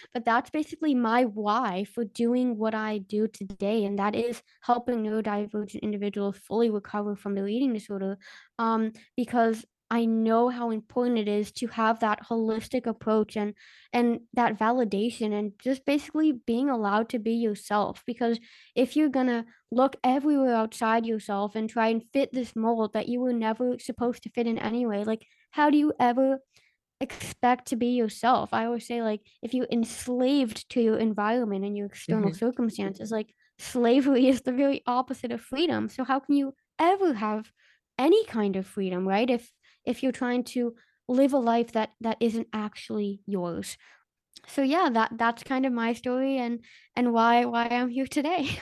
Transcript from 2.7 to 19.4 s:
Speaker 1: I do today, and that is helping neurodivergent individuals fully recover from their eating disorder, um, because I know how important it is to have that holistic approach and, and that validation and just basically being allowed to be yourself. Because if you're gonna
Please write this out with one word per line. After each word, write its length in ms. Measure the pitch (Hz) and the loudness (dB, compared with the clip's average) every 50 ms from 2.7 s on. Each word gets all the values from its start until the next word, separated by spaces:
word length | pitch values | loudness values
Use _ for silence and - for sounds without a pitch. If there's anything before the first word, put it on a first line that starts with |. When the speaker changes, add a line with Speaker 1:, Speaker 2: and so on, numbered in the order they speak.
| 220 | -2
Speaker 1:
I 240 | 214 214 214 214 208 | -2 -2 -4 -4 -6
do 280 | 190 190 208 208 220 | -6 -4 -2 -2 -2
today, 560 | 214 - - 202 190 196 - 202 202 220 226 202 | -2 -4 -8 -12 -12 -8 -4 -2 0 0 0 0
and 140 | 196 202 | -2 -2
that 160 | 196 196 208 208 | -2 -2 0 0
is 280 | 226 233 240 226 - - _ _ _ | -2 -2 -4 -4 -8 -14 _ _ _
helping 420 | - - 240 240 240 254 247 226 214 | 0 0 0 2 0 -2 -2 -2 -2
neurodivergent 800 | 214 214 220 214 220 208 208 208 208 - 208 208 202 - - | -2 -2 -2 -2 -2 -2 -4 -4 -4 -6 -6 -6 -8 -8 -6
individuals 560 | - 214 208 202 202 208 202 208 202 202 196 | -6 -4 -4 -4 -4 -4 -2 -2 -2 -4 -4
fully 320 | - - - - 226 233 226 | -6 -8 -4 0 0 2 2
recover 460 | 208 202 202 - - 208 208 208 208 | 0 -2 -4 -6 -6 -6 -4 -4 -6
from 180 | 196 - 202 202 | -6 -6 -4 -4
their 140 | 196 196 | -4 -2
eating 260 | 202 214 247 277 262 226 | -2 -2 0 0 0 -2
disorder, 440 | 208 - - 202 190 190 190 196 196 - - - - - _ _ - | -2 -6 -8 -6 -6 -4 -6 -6 -8 -12 -20 -20 -20 -20 _ _ -2
um, 320 | 233 226 226 220 220 220 220 - - _ _ | 0 0 2 2 0 -2 -4 -8 -20 _ _
because 500 | 254 240 - 247 240 226 226 220 226 - _ _ _ _ - | -4 -4 0 2 2 2 2 2 -2 -6 _ _ _ _ -2
I 140 | 226 233 233 | -2 0 2
know 440 | 226 226 226 226 220 226 233 240 247 | 2 2 2 2 4 4 4 4 2
how 220 | 247 240 240 233 | 0 -2 -4 -4
important 480 | 220 214 214 - - 247 247 247 240 220 | -4 -6 -6 -6 -2 -2 0 2 0 0
it 80 | 208 | 0
is 240 | 208 208 208 208 - - | 0 0 -2 -2 -4 -6
to 140 | - 247 | -8 -8
have 320 | 226 - 233 220 220 233 226 | -6 -2 0 2 2 2 2
that 240 | 233 214 214 - - | 0 -2 -2 -2 -4
holistic 600 | - 233 226 220 220 220 220 - - - 254 - | -4 -2 0 0 0 -2 -2 -4 -4 -4 -4 -2
approach 500 | 233 226 - - 220 220 220 214 - - | -4 -6 -4 0 2 2 2 2 0 -2
and, 160 | 220 208 208 202 _ - - - - - _ - | -4 -4 -6 -6 _ -16 -20 -20 -20 -10 _ 0
and 280 | 240 240 233 233 233 - _ - | 2 2 2 0 -2 -6 _ 0
that 240 | 247 240 - 220 | 0 2 2 2
validation 760 | - 214 226 247 254 240 196 202 196 220 240 226 - 226 214 | 2 2 2 2 2 0 0 0 -2 -2 -2 -2 -4 -4 -2
and 220 | 208 208 208 208 202 - | -2 -2 -4 -6 -8 -6
just 260 | - 247 269 262 - | -4 -4 -4 -2 0
basically 460 | 285 285 285 - - - 302 311 311 | 0 0 0 -2 -2 -2 0 2 2
being 380 | 262 233 - - 226 240 269 285 | 0 0 -2 -2 0 0 0 0
allowed 380 | 254 226 214 202 202 214 226 233 | 0 0 0 0 0 0 0 0
to 100 | - 233 | -4 -4
be 140 | 202 226 233 | -2 0 0
yourself. 720 | 233 233 214 208 202 - - 208 208 196 - - - - | 0 0 0 -2 -4 -4 -2 0 0 0 0 -4 -8 -10
Because 320 | - 226 - 240 233 233 226 - - - - - _ - | -8 -4 -2 0 0 0 -2 -6 -12 -20 -20 -20 _ -2
if 200 | 220 262 254 - | 0 0 2 2
you're 140 | 294 311 285 | 2 2 2
gonna 360 | 262 262 254 254 240 233 | 2 2 0 0 0 -2